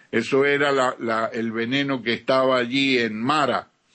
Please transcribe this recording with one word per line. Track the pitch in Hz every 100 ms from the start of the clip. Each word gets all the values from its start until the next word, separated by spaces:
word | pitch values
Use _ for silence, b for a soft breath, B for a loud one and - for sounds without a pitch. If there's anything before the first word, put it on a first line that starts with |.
| B
Eso | 113 113 135 139
era | 143 143
la, | 139 127 -
la, | 117 113 113
el | 117 113
veneno | 110 117 135 139 131
que | 110
estaba | 113 - 131 131 127
allí | 120 135 135 127
en | 117 107
Mara. | 120 151 135 101 - _ b